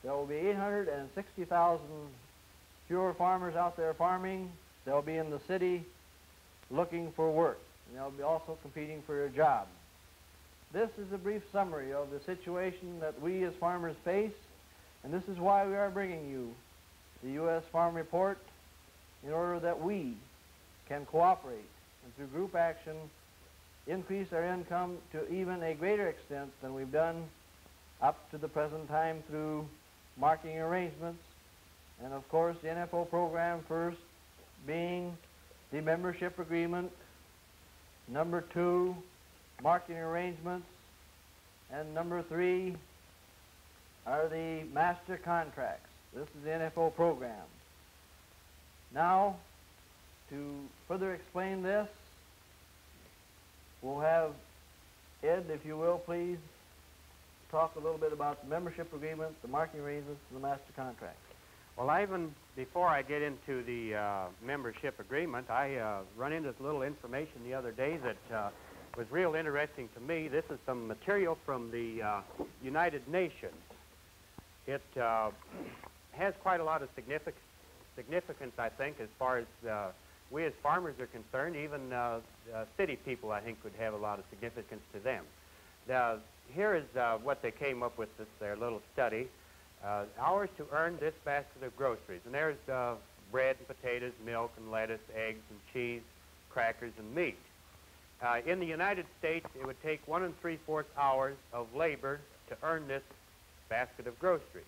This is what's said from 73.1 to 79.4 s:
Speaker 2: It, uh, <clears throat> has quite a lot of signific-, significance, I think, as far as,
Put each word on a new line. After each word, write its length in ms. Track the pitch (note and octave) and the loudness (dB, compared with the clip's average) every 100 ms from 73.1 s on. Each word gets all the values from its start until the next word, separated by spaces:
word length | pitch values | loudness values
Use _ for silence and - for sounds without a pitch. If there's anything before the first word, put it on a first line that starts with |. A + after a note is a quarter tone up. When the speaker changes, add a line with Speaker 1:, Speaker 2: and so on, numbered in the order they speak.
| F3 F3 - F#2+ D#2+ - - - - - - - - - - - | 0 0 -2 -12 -12 -18 -20 -20 -20 -20 -20 -20 -20 -20 -14 -6
Speaker 2:
It, 140 | C3+ - - | -6 -4 0
uh, 360 | A#2 A2+ G#2+ G2 - - - | 2 4 2 -2 -14 -10 -10
<clears throat> 400 | - - - - | -12 -16 -18 -18
has 200 | - G3 F#3+ | -2 -2 0
quite 200 | G3 F3+ | 2 2
a 20 | |
lot 180 | D#3 D#3 | 4 0
of 60 | C3+ - | -2 -10
signific-, 400 | A#2 D3+ D3+ - - - - - - - | -4 -4 -4 -12 -18 -20 -20 -20 -18 -14
significance, 560 | A#2+ E3+ F3 D3 C3 - | -2 -2 -2 -10 -10 -4
I 120 | C3+ | -4
think, 320 | - C#3 D3 | -2 -6 -4
as 80 | A2 - | -10 -2
far 200 | B2+ | 2
as, 300 | B2 | 2